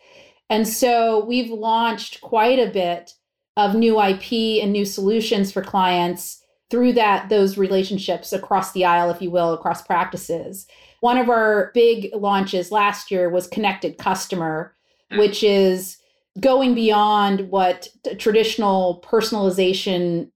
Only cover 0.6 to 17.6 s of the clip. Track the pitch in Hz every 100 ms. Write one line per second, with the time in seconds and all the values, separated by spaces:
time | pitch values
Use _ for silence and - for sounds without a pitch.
0.6 | 220 - 254 233 226 214 214 247 226 220
1.6 | 220 226 233 202 - - - 220 233 262
2.6 | 220 196 175 170 - - _ _ _ -
3.6 | 202 220 226 220 196 190 - 226 220 214
4.6 | 208 202 202 202 196 226 220 208 196 190
5.6 | 190 196 185 180 175 175 - - _ _
6.6 | - 240 247 240 208 196 190 214 196 196
7.6 | 190 190 190 196 - 170 - 190 - 196
8.6 | 175 185 180 175 175 170 180 175 170 165
9.6 | 180 175 - 175 185 175 - 165 - 190
10.6 | - _ _ - 233 247 240 233 220 208
11.6 | 190 240 233 226 190 214 202 196 196 185
12.6 | 175 208 202 202 - 185 175 180 180 214
13.6 | 202 190 165 - 196 190 - 185 160 156
14.6 | 175 _ _ _ - 208 202 202 208 196
15.6 | 190 185 190 - _ _ _ 175 262 262
16.6 | 262 233 220 208 214 208 202 196 190 196